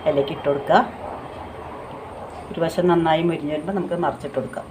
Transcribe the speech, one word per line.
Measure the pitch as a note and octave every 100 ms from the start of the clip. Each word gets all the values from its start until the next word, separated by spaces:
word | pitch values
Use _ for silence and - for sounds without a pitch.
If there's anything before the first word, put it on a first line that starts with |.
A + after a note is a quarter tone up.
അതിലേക്ക് | D#3 C#3+ C#3 C#3+
ഇട്ട് | C#3+
കൊടുക്കുക. | C#3+ - F3+ - - - - - - - - - - - - - - - - -
ഒരു | -
വശം | E3 - F3+
നന്നായി | F3 E3 D#3+ E3+
മൊരിഞ്ഞ് | D#3 D3
വരുമ്പോൾ | D3+ E3 G3
നമുക്ക് | - E3+
മറിച്ചിട്ട് | D#3 - D3 C3
കൊടുക്കാം. | - - -